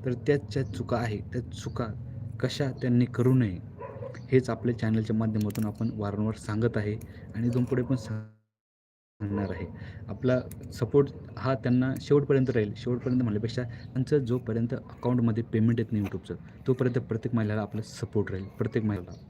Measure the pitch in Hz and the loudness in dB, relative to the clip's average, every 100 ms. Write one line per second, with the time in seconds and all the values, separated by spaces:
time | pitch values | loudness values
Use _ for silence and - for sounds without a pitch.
0 | 127 120 107 143 - 143 131 - - 120 | -2 0 2 2 2 -4 -2 -4 -2 0
1 | 117 104 - 127 - - 131 - 113 - | 0 -2 -4 -6 -6 -8 -8 -4 -4 -6
2 | - - - - 127 - 139 - 127 120 | -10 -8 -8 -2 -2 0 -2 0 4 4
3 | 120 - 123 131 110 87 - - - - | 4 4 6 6 4 0 -10 -12 -12 -10
4 | - - - 131 127 113 120 113 117 110 | -10 -10 4 4 4 -2 -2 0 2 2
5 | 110 110 113 107 104 107 107 101 113 107 | 2 0 2 2 0 0 -2 -2 -4 -2
6 | 101 101 107 110 - 107 117 113 104 110 | -2 0 0 -2 -4 0 2 2 -2 -4
7 | - - - 110 120 123 123 123 123 127 | -8 -14 -10 -2 2 2 2 2 2 -2
8 | - 110 110 _ _ _ _ _ _ _ | -2 -8 -8 _ _ _ _ _ _ _
9 | _ _ 104 101 95 87 87 - - - | _ _ -4 -2 -2 -4 -8 -10 -12 -12
10 | - 104 127 127 - - - - 120 139 | -10 -2 2 2 -2 -12 -12 -6 2 4
11 | 139 - - - 131 135 123 123 131 131 | 4 -2 -14 -4 -2 0 2 2 2 -2
12 | - 147 139 139 131 120 104 101 123 123 | 4 4 6 4 4 2 2 -2 -2 -2
13 | 127 127 120 104 113 127 117 - - 131 | 2 2 2 2 0 -2 -4 -8 -6 -4
14 | 127 147 120 123 113 113 120 127 - - | 2 2 4 -2 0 0 0 -2 -8 -4
15 | 123 123 117 110 117 113 113 120 110 107 | 0 4 4 2 0 4 4 4 0 0
16 | 98 90 - 87 - - - 123 127 120 | 0 -4 -8 -10 -10 -6 0 2 2 2
17 | - 113 117 117 107 107 104 107 107 - | -2 -2 0 2 2 0 -2 -6 -8 -8
18 | - 107 98 95 98 - 110 120 107 98 | -2 -2 -2 -4 -8 -4 -2 0 0 -2
19 | 90 - | -6 -14